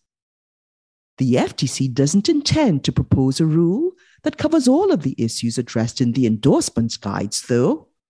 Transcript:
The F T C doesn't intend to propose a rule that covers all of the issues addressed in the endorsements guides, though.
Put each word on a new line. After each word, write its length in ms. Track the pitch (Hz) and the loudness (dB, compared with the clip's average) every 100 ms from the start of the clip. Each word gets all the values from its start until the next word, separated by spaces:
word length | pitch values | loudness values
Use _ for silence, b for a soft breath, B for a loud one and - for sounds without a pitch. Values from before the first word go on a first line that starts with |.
| _ _ _ _ _ _ _ _ _ _ _ - | _ _ _ _ _ _ _ _ _ _ _ -2
The 200 | 131 123 | 0 2
F 180 | 339 - | 0 -4
T 100 | 139 | -6
C 220 | - 135 | -2 -4
doesn't 400 | 117 143 202 214 | 0 2 2 0
intend 560 | 294 - 311 269 143 | 0 0 0 2 0
to 80 | - | -2
propose 480 | - - - 131 135 | -2 0 2 2 0
a 60 | 160 | 0
rule 480 | 160 170 214 359 - b b | 2 2 0 -4 -6 b b
that 140 | - - | -8 -4
covers 300 | 302 320 247 | 0 2 4
all 240 | 285 403 | 2 2
of 120 | 247 | 0
the 120 | 135 - | -2 -4
issues 400 | 117 - 120 120 | -4 -2 -4 -4
addressed 440 | 120 117 113 - | -4 -4 -4 -2
in 100 | 120 | -2
the 160 | 117 117 | 2 0
endorsements 720 | 110 139 294 - - 117 - | 2 2 2 0 -2 -4 -4
guides, 460 | 101 98 202 - | -8 -6 -6 -6
though. 440 | - 120 151 311 - _ | -2 0 0 -2 -8 _